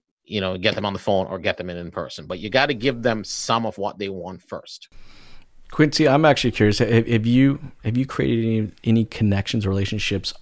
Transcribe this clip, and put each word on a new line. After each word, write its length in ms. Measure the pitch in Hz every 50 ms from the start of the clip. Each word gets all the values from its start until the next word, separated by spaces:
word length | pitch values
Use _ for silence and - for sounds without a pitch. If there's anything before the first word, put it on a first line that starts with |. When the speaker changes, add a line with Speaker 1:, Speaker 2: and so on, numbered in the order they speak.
| _ _ _ _ _
Speaker 1:
you 160 | - 107 101
know, 160 | 92 92 95
get 200 | 90 92 107 95
them 100 | 107 101
on 80 | 101 95
the 60 | 92
phone 260 | - 107 98 95 92
or 140 | - 92 90
get 180 | 85 98 -
them 140 | - 90 90
in, 60 | 87
in 120 | 87 87 82
person. 380 | - 92 78 - - - 76
But 100 | 85 92
you 140 | 80 104 104
gotta 240 | 117 131 143 147 135
give 260 | 101 123 139 120 117
them 220 | 113 120 113 107 92
some 420 | - - - - - 113 117 117
of 140 | 107 - 98
what 180 | 98 101 -
they 120 | 98 101 98
want 340 | 95 90 85 92 92 - -
first. 460 | _ 95 - - - - - - _ - - - - - - - - - - - - - - - -
Speaker 2:
Quincy, 360 | - - 156 143 - - 156
I'm 160 | 135 135 151 160
actually 260 | 151 127 - - 120
curious. 260 | - - 107 107 101
Have, 300 | - 120 104 117 117 117
have 180 | 120 117 107 110
you, 340 | 117 123 131 135 139 139 - 143 131 - - -
have 140 | 110 117
you 80 | 123 135
created 400 | 135 - - 135 131 117 113 113
any, 260 | 113 113 110 107 101 - - -
any 220 | 113 113 113 107
connections, 600 | - - - 113 101 98 98 101 - - 113 101
relationships, 680 | 98 98 98 98 - 110 101 - - 101 92 - - - -